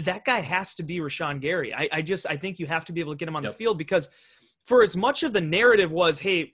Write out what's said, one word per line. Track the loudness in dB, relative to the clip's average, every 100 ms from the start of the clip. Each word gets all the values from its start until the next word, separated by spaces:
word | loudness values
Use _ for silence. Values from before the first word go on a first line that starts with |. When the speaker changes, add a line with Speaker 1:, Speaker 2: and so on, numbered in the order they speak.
Speaker 1:
that | -6 -4
guy | -2 -2
has | 0 -4 -4 -10
to |
be | -8 -6
Rashawn | -6 -6 -6 -4
Gary. | -4 -4 -4
I, | -4 -4
I | -4
just, | -4 -4 -4
I | -6
think | -8 -8
you | -4
have | -4 -4
to |
be | -6
able | -6
to | -6
get | -6
him | -6
on |
Speaker 2:
Yep. | -6
Speaker 1:
the | -4
field | -2 -2
because | 0 0 -2 _ _ _ _ _ 2
for | 6
as | 6 4
much | 0 0
of | 0
the | 0
narrative | 0 4 6 6 4
was, | 4 2 2
"Hey, | 0 0 -2